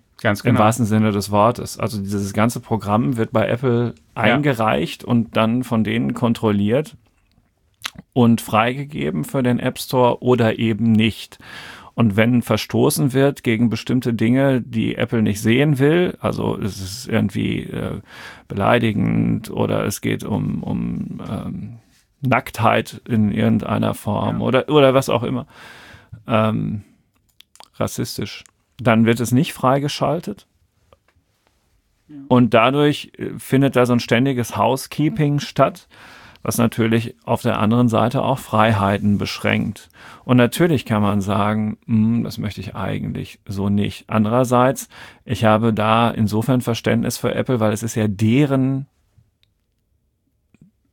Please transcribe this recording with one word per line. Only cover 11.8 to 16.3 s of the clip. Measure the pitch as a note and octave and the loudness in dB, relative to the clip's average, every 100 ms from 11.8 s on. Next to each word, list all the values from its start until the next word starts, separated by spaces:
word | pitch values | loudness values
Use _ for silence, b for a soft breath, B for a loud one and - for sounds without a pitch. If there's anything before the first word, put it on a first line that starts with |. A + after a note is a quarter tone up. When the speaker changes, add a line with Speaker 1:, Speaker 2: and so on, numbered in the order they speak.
| B | B
Speaker 2:
Und | - A#2 G2 | 0 0 4
wenn | A2+ B2 | 2 2
verstoßen | - A2 - A2+ C3 D3+ D3 | 2 -2 0 0 2 2 0
wird | C3 C#3 - | 2 2 0
gegen | B2+ A2 A#2 | -2 0 0
bestimmte | G#2+ - B2 B2 | 0 -2 -2 0
Dinge, | A2+ A2+ C3 C#3 B2+ | 0 2 2 2 0
die | A#2 A2+ A2 - | -2 -2 -2 -2
Apple | - A#2 | -2 0
nicht | G#2+ G2+ | 0 0
sehen | A2 A#2+ D3+ C3 | 2 2 2 4
will, | C#3+ E3+ F3+ - | 4 2 0 -2
also | - | -4